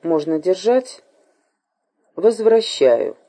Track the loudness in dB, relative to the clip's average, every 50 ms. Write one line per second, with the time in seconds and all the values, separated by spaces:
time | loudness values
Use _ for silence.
0 | -6 -4 -2 -2 -2 -4 -4 -2 -2 -2 -4 -2 0 0 0 0 -2 -6 -12 -20
1 | _ _ _ _ _ _ _ _ _ _ _ _ _ _ _ _ _ _ _ _
2 | _ _ _ -2 0 0 0 0 2 2 2 2 0 -4 -2 0 2 4 4 2
3 | 0 -2 -6 _ _